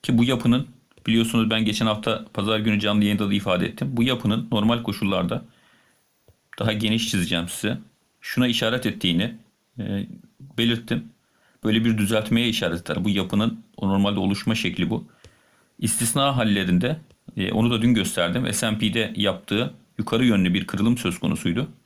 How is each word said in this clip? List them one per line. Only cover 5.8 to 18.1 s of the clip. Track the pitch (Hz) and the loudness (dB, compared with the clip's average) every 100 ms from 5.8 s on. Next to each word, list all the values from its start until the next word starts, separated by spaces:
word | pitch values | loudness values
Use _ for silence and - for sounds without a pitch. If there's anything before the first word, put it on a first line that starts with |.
| _ _ _ _ _ _ _ - | _ _ _ _ _ _ _ -4
daha | 110 | -2
geniş | 107 110 113 113 | 0 0 0 0
çizeceğim | 101 90 87 85 | -2 0 -2 -4
size, | - 104 - - _ _ _ | -4 -4 -4 -10 _ _ _
şuna | - - 123 | -6 0 0
işaret | 117 113 120 107 | 0 -2 0 -4
ettiğini, | - 90 85 113 - _ _ _ - | -2 0 0 0 -6 _ _ _ -10
e, | 101 98 - - - _ 139 - | -6 -6 -6 -14 -20 _ -12 -2
belirttim. | 117 117 - 110 - _ _ _ _ _ | 0 -2 -4 -6 -6 _ _ _ _ _
Böyle | 110 110 117 | 0 2 2
bir | 110 | 2
düzeltmeye | 101 110 107 117 120 | 2 0 2 2 2
işaret | - 92 85 | 0 -2 -4
eder. | - 76 101 | -4 -2 0
Bu | |
yapının | 98 92 104 113 - - - | 0 0 0 0 -4 -14 -6
o | 98 | 0
normalde | 98 101 98 | 2 2 0
oluşma | 98 101 - 110 | 0 0 -2 -2
şekli | - - - | -2 -2 -2
bu. | 113 - _ - _ _ _ _ - | -2 -6 _ -20 _ _ _ _ -6
İstisna | 107 - 117 143 139 131 | -4 -2 -2 0 2 2
hallerinde, | 110 101 90 90 120 156 - _ - - | 2 2 2 2 2 -4 -8 _ -12 -4
e, | 95 | -2
onu | 107 117 | 2 2
da | 117 | 2
dün | 120 | 4
gösterdim. | 113 90 | 2 2